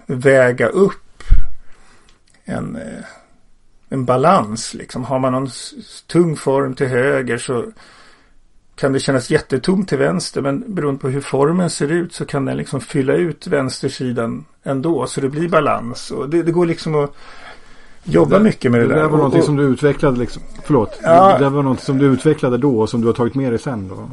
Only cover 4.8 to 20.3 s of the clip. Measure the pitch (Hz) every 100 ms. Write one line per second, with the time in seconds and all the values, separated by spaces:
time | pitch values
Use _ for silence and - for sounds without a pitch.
4.8 | - - 127 131 131 127 135 - - -
5.8 | - - - 165 170 147 - 135 135 127
6.8 | 135 127 135 139 123 117 - 127 - -
7.8 | - - - _ _ _ _ _ _ -
8.8 | 139 135 - 131 - 151 - 131 - 190
9.8 | 185 135 147 180 - - 135 139 254 185
10.8 | 147 135 135 139 - 135 143 175 170 -
11.8 | 143 170 175 - 143 143 131 131 147 135
12.8 | - 143 135 147 175 156 180 147 131 -
13.8 | 139 - 127 120 117 123 - _ - 135
14.8 | 160 156 127 - 135 147 170 165 139 107
15.8 | 117 120 - 123 135 170 165 165 170 160
16.8 | 160 151 143 - - - - - - -
17.8 | - - - 160 156 185 214 - 131 120
18.8 | 117 151 156 151 139 165 151 143 143 120
19.8 | 147 135 147 123 120